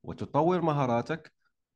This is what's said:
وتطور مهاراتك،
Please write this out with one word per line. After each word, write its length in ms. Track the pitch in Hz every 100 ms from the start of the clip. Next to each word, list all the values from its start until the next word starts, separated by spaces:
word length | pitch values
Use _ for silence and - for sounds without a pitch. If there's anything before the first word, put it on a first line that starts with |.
وتطور 580 | - - 104 139 165 180
مهاراتك، 720 | 165 147 127 117 120 160 - _ _ _ _